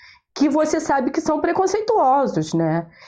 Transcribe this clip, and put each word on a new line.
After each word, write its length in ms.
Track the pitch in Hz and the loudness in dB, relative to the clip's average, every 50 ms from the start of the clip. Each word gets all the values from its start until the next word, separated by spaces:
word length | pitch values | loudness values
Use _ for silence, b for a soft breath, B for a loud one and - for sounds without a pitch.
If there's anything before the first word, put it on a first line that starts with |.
| B B B B B _ - | B B B B B _ -2
que 140 | - 277 302 | 0 0 2
você 280 | 262 311 311 311 - 320 | 2 2 0 0 -2 -4
sabe 280 | 302 - 285 277 247 277 | -2 0 -2 0 0 -2
que 120 | - 339 | -4 -2
são 180 | 311 - 302 294 | -2 -2 -2 0
preconceituosos, 1120 | 370 339 339 381 381 381 403 427 427 466 440 392 294 262 262 285 262 202 - 165 156 160 170 | 0 -2 0 0 0 0 0 -2 -2 0 2 2 4 4 4 2 2 0 -2 -4 -4 -2 -2
né? 340 | 165 165 160 160 170 170 B B B B | 0 0 0 0 -2 -4 B B B B